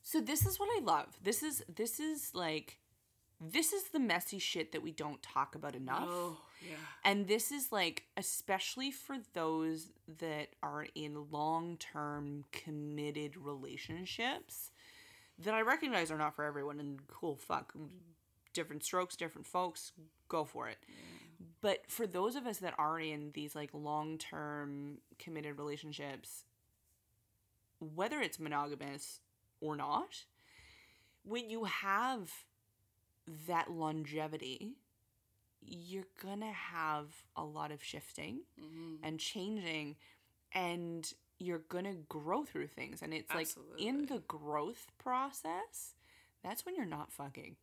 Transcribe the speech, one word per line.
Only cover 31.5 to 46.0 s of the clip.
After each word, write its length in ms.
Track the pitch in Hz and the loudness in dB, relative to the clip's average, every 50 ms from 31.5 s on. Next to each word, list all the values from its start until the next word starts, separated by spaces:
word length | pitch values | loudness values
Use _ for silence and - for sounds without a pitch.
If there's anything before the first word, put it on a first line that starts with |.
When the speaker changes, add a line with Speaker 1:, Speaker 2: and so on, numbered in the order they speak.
Speaker 1:
you 140 | 220 226 220 | -2 0 0
have 640 | 190 - - 202 196 196 208 240 254 262 226 185 - - - - _ _ _ _ _ _ _ _ _ _ _ _ _ _ _ _ - 160 151 156 | 0 0 0 2 4 4 6 6 4 2 0 -2 -6 -10 -14 -14 _ _ _ _ _ _ _ _ _ _ _ _ _ _ _ _ -12 -12 -8 -2
that 240 | 175 175 165 170 - | 2 2 2 2 2
longevity, 1040 | 170 165 160 156 156 160 151 143 151 156 156 156 156 156 147 131 131 - 196 214 269 - _ _ _ _ _ _ _ _ _ _ _ _ _ _ _ _ - | 0 0 0 2 2 0 -2 -2 -2 -2 -2 -2 -4 -6 -4 -6 -6 -6 -6 -8 -8 -12 _ _ _ _ _ _ _ _ _ _ _ _ _ _ _ _ -14
you're 400 | - - 170 170 175 185 190 185 - _ - | -12 -12 -10 -8 -6 -6 -6 -6 -8 _ -10
gonna 300 | 190 190 202 208 220 220 | -6 -4 -4 -2 -4 -4
have 540 | 202 - - - 175 170 160 156 151 151 147 151 156 - - _ _ | -4 -4 -6 -4 -2 0 2 2 2 0 0 -4 -12 -20 -20 _ _
a 80 | 165 160 | -4 -4
lot 260 | 151 151 156 151 151 | -4 -2 -4 -4 -4
of 100 | 151 143 | -4 -6
shifting 580 | - - - 151 - - - - 151 165 233 285 359 _ _ - | -6 -8 -8 -8 -10 -10 -8 -8 -6 -6 -6 -6 -8 _ _ -16
Speaker 2:
Mm-hmm. 360 | 151 156 160 160 165 165 160 151 | -14 -12 -10 -10 -8 -8 -8 -6
Speaker 1:
and 160 | 156 156 160 156 | -4 -4 -2 -2
changing, 800 | - - - 214 185 208 220 214 180 165 160 156 151 143 151 - - - - _ _ _ _ _ _ _ | -2 -2 -2 -2 0 0 0 0 0 0 0 0 0 -2 -6 -10 -16 -20 -20 _ _ _ _ _ _ _
and 580 | - 185 180 175 175 175 170 170 170 165 160 - - _ _ _ _ _ | 0 0 2 2 0 0 -2 -2 -4 -4 -6 -8 -10 _ _ _ _ _
you're 260 | 180 180 175 160 160 - | -2 0 0 0 -2 -2
gonna 260 | - 180 185 202 196 | -2 -2 0 -2 -4
grow 500 | 170 151 - - 156 147 160 190 269 302 | -6 -8 -6 -6 -4 2 2 2 2 2
through 220 | - - 147 143 147 | 0 -4 -4 -4 -4
things. 320 | - - 131 135 147 - | -4 -8 -6 -6 -6 -6
And 120 | 156 156 160 | -4 -4 -4
it's 180 | 156 - - 156 | -4 -2 0 0
like, 140 | 165 160 156 - - 147 156 - 160 | 0 0 0 -4 -6 -8 -10 0 2
in 220 | 196 220 262 285 | 4 6 6 4
Speaker 2:
Absolutely. 40 | 294 269 277 | 4 4 2
Speaker 1:
the 60 | 208 - - | 0 0 -2
growth 640 | - 151 147 147 147 147 147 190 240 - - - _ _ | -4 -2 2 4 6 6 6 4 0 -4 -10 -18 _ _
process, 960 | - 262 254 254 269 277 269 - - 320 339 370 440 453 - - - - - _ | 2 4 4 4 4 2 -2 -2 -2 0 0 0 -2 -4 -6 -8 -8 -8 -12 _